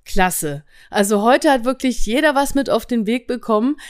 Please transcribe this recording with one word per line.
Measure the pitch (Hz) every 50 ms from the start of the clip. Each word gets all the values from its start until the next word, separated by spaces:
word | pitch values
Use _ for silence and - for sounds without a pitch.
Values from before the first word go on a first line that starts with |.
| -
Klasse. | - - 202 185 185 - - 170 147 143 147 - _ - - - -
Also | - 208 202 202 220 202
heute | 208 233 269 330 - 311
hat | 269 240 220
wirklich | 254 254 - - 262 226 - -
jeder | 208 226 294 302 302 269
was | 277 285 277 -
mit | 277 277 -
auf | - 226 -
den | - 247 233 208
Weg | 208 240 254 -
bekommen. | - 247 240 - - 220 214 226 269 302 - - -